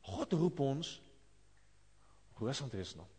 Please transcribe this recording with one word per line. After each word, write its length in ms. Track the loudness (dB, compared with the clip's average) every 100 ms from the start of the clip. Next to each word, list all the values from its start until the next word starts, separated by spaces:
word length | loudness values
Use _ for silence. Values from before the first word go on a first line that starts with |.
| -6
God 300 | -4 2 4
roep 240 | 4 4
ons 340 | 2 2 -2 -8 -16 -20 -20 -20 -20 -20 -20 -20 -20 -20 -20 -20 -20
om 100 | -2
gehoorsaam 300 | -2 0 -2
te 100 | -4
wees 140 | -4
aan 100 | -8
hom. 100 | -16